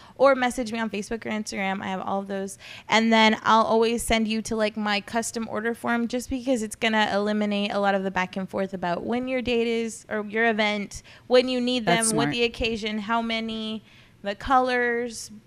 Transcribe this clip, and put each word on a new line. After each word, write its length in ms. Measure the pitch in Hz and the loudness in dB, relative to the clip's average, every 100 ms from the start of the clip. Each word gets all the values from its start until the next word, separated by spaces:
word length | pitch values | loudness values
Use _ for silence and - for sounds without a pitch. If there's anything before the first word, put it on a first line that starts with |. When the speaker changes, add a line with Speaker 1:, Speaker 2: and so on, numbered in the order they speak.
| - - | -10 4
Speaker 1:
or 160 | 269 262 | 4 4
message 360 | 247 240 226 | 0 -2 -4
me 60 | 226 | -4
on 140 | 226 | -4
Facebook 340 | 202 202 226 233 | -4 -6 -6 -4
or 60 | |
Instagram. 500 | 214 214 220 190 190 | -6 -6 -4 -4 -4
I 60 | 202 | -4
have 140 | 190 | -6
all 180 | - 196 | -4 -4
of 80 | 196 | -4
those. 320 | 196 196 - - - - | -6 -8 -10 -18 -12 2
And 240 | 214 226 | 2 6
then 260 | 226 220 220 | 6 6 4
I'll 220 | - 220 | 4 4
always 400 | 220 226 226 233 | 6 4 2 0
send 240 | - 226 214 | 0 0 0
you 160 | 220 | -2
to, 120 | 208 220 | -2 0
like, 220 | 214 214 | 0 0
my 240 | 208 202 | -2 -2
custom 460 | 202 233 226 233 220 | -2 -4 -4 -6 -6
order 240 | 214 226 | -4 -4
form, 340 | 233 240 233 233 | -4 -2 -2 -2
just 220 | 247 233 | -4 -4
because 320 | 262 240 247 | -4 0 0
it's 140 | 214 - | -2 -2
gonna 340 | 226 220 214 | 0 2 2
eliminate 600 | 196 208 214 208 202 202 | 2 0 0 0 0 0
a 80 | 202 | 0
lot 160 | 202 196 | 2 2
of 80 | |
the 80 | 190 | 0
back 260 | 185 180 196 | -2 -2 -4
and 100 | 185 | -6
forth 240 | 202 190 190 | -4 -4 -4
about 280 | 175 175 | -2 -2
when 240 | 214 240 254 | -2 -4 -2
your 140 | 254 | -2
date 240 | 240 233 233 | 0 0 0
is 400 | 226 226 - - | 0 -4 -8 -8
or 160 | 214 208 | -6 -4
your 180 | 214 233 | 0 2
event, 540 | 214 208 208 202 - - - - | 2 0 0 -6 -10 -18 -14 4
when 240 | 254 262 | 4 4
you 100 | 254 | 2
need 260 | 247 247 214 | 0 0 2
Speaker 2:
That's 220 | 226 226 | 2 2
Speaker 1:
them, 80 | 220 | 2
what 60 | 285 | 2
Speaker 2:
smart. 80 | |
Speaker 1:
the 100 | 240 | 2
occasion, 560 | 233 233 233 226 214 214 | 0 0 -2 -2 -4 -4
how 240 | 202 233 | 0 0
many, 600 | 226 226 226 220 220 220 - - - _ | 0 -4 -4 -6 -6 -8 -12 -20 -20 _
the 140 | 202 208 | -8 -6
colors, 960 | - 262 254 247 240 233 240 226 - 214 | 2 4 4 2 0 0 -4 -8 -14 -18